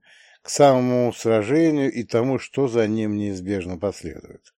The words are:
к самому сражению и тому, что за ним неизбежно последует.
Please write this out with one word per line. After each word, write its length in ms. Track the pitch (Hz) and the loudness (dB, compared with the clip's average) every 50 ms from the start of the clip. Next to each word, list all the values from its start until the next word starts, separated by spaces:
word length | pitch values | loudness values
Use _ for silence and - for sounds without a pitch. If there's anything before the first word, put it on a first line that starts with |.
| _ _ - - _ _ _ _ - | _ _ -20 -20 _ _ _ _ -14
к 80 | - | -4
самому 640 | - - 147 139 135 127 123 127 123 123 123 120 104 | 2 4 6 6 6 4 2 2 2 0 0 0 -2
сражению 800 | - - 117 113 110 104 104 139 160 165 160 151 147 135 135 | -2 0 0 2 2 2 2 2 2 2 2 2 0 0 -2
и 120 | - 120 113 | -2 -4 -4
тому, 360 | - - 117 117 135 135 120 | -2 0 0 0 0 -2 -4
что 300 | - - - - 139 131 | -6 -6 -4 -2 -2 0
за 180 | 113 117 110 | 2 2 2
ним 300 | 104 107 110 110 107 104 | 2 0 -2 -2 -2 -2
неизбежно 600 | 104 104 101 98 92 90 92 101 98 87 87 92 87 | -2 -4 -4 -6 -6 -6 -4 -4 -4 -4 -6 -6 -6
последует. 760 | 104 101 92 - - 82 - - - - - - _ _ _ | -6 -6 -6 -6 -10 -14 -14 -14 -16 -20 -20 -20 _ _ _